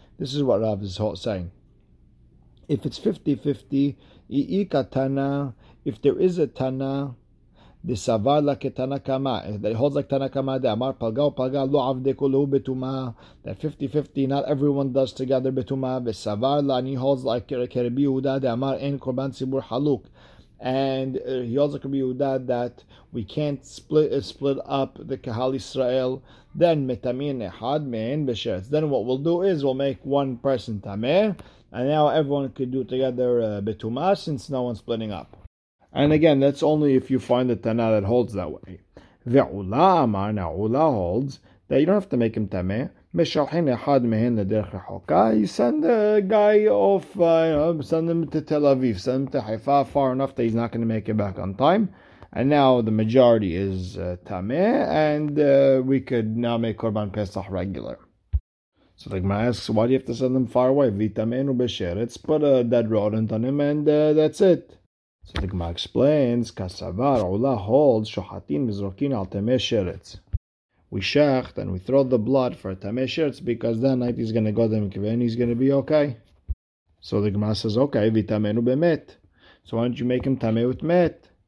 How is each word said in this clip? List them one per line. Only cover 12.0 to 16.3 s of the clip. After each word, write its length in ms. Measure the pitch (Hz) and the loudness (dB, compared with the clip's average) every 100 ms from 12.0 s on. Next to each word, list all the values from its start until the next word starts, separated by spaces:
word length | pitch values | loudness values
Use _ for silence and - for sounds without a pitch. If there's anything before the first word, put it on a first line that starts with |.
| 131 131 | -2 0
Kolu 320 | 143 135 143 | 0 2 2
Betuma, 680 | 139 135 131 131 135 127 113 - - | 0 -2 -4 -6 -6 -8 -10 -18 -18
that 160 | - 95 | -14 -8
fifty-fifty, 640 | 156 - 139 147 143 - 131 | -8 -6 -4 -4 -4 -2 0
not 200 | 139 135 | 0 0
everyone 460 | 143 143 139 139 | 0 2 0 0
does 200 | 127 131 | 0 0
together 380 | - 127 131 131 | -2 0 0 0
Betuma, 520 | 131 - 135 131 127 | -2 -2 -4 -2 -4
the 60 | 120 | -4
Savar 560 | 107 110 | -6 -6